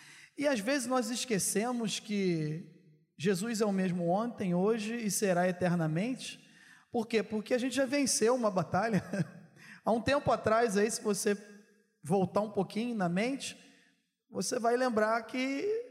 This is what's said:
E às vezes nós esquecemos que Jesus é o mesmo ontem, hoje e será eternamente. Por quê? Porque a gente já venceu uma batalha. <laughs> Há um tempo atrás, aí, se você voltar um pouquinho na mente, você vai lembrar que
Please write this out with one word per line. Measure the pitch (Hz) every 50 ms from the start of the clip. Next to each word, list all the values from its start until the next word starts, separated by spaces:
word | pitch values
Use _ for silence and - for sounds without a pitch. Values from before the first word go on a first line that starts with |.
| - - - - - - _
E | - 277
às | 294 277 208
vezes | 190 254 294 285 233
nós | 240 254 254 226 220
esquecemos | 247 - - - 214 180 - - - 196 220 247 247 240 226 196 - -
que | - - 208 202 190 180 170 160 151 151 151 175 - - - - _ - _ _ _ _ _
Jesus | - 139 202 190 170 208 240 233 196
é | 220
o | 208
mesmo | 190 190 185 185 170 180 170 170
ontem, | 180 208 233 240 - - 214 180 175
hoje | 175 185 214 233 226 208 220 233
e | 240 220 202
será | 180 - 214 190 175 175 180 185
eternamente. | 180 180 185 175 175 175 160 156 156 170 208 247 262 - - - - - - - - - - - - - _ _
Por | - 240 220
quê? | - - 214 190
Porque | - 220 214 208 - 247
a |
gente | 233 240 269 220
já | 269 269
venceu | 233 277 285 277 - - - 214 226 254
uma | 254 233 208
batalha. | 185 185 156 - - 180 214 233 220 170 - - - 196 - - - - -
<laughs> | - _ - - - - - _
Há | 190
um | 220 240
tempo | - 262 269 285 285 -
atrás, | 233 214 - 220 214 226 240 233 190
aí, | 202 208 233
se | - -
você | - 214 202 196 - 214 202 202 - - - - - _ _ _ _ _ _ _ -
voltar | 143 185 202 180 180 - 202
um | 214 220
pouquinho | 208 208 185 - - 214 240 247 233
na | 208 180 170
mente, | 175 190 226 254 277 269 - - - - - - - _ _ _ _ _ _ _ _ _ _ _
você | - 196 185 - - -
vai | 214 233 240
lembrar | 247 254 254 220 214 214 220 226 233 226
que | - - 254 262 269 277 277 349 415 440 453 480 -